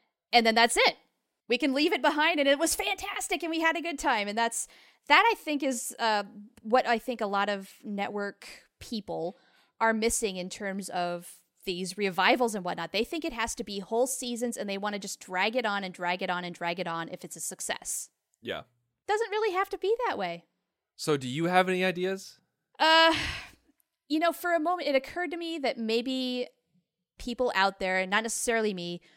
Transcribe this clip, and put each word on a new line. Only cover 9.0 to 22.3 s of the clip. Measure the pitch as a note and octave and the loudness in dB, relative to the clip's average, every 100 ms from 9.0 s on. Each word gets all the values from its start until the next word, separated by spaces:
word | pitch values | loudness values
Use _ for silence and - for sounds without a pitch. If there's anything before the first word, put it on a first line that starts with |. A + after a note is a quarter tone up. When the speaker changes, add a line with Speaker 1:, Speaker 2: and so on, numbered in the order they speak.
| F#3 E3 E3+ - _ _ _ _ | -6 -6 -6 -8 _ _ _ _
Speaker 1:
are | A3+ | 2
missing | A3 A3+ - G#3 F#3 | 2 2 0 -2 -4
in | F3+ | -8
terms | - G3+ G3 G3 | -8 -6 -6 -6
of | F3+ F3 F3 F3 - _ _ | -4 -2 -4 -10 -20 _ _
these | - F3 F#3 G3 | -6 -4 -4 -2
revivals | G3 F3+ F#3+ B3 A#3+ G#3 | -2 0 0 2 0 -2
and | |
whatnot. | F3+ - E3+ | -6 -6 -4
They | G3 | -4
think | A#3 E4+ | -2 -4
it | - | -6
has | A#3 A#3 | -4 -6
to | - | -6
be | G#3 G3 | -8 -10
whole | F#3+ A3+ C4 | -4 0 0
seasons, | - B3 A#3 A#3+ - | -2 -6 -4 -4 -4
and | G#3 | -6
they | G3 | -4
wanna | G#3 G3+ | -4 -6
just | G3 - | -8 -12
drag | - F3+ G#3 | -6 0 0
it | B3 | 0
on | A3+ G3+ | -2 -2
and | F#3+ | -4
drag | F3+ F3 F#3 | -4 -4 -2
it | F#3 | -2
on | F3+ | -4
and | F3 E3 | -4 -6
drag | F3 F3 | -6 -4
it | F3 | -4
on | E3 E3 | -4 -6
if | F3+ | -10
it's | E3+ B3+ | -12 -10
a | |
success. | - - - - - - - _ _ _ | -10 -8 -6 -6 -6 -8 -10 _ _ _
Speaker 2:
Yeah. | A2+ D#2+ - _ _ _ - | -8 -8 -10 _ _ _ -2
Speaker 1:
Doesn't | G#4+ A4 | -2 0
really | G#4 G#4+ | -2 0
have | F4+ G4 | 0 -2
to | E4+ | -2
be | F#4 A#4 A#4 | -2 0 0
that | - | -2
way. | F3+ E3+ - _ _ _ _ - | -4 -8 -14 _ _ _ _ -8
Speaker 2:
So | - D3 | -2 0
do | B2+ | -2
you | C#3 E3+ | -2 4
have | F3+ F#3 | 4 4
any | F#3 | 2
ideas? | F#3 F3 F#3 F#3+ - | 0 0 -4 -4 -10